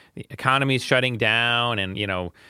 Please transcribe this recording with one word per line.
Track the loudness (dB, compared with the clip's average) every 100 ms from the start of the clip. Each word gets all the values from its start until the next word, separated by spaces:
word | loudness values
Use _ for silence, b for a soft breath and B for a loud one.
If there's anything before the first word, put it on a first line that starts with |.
| B
the | -18 -16
economies | -4 0 2 2 0
shutting | 2 2 2 0
down | 0 2 2 0 0 -2
and, | -4 -4
you | -2
know, | -2 -4 B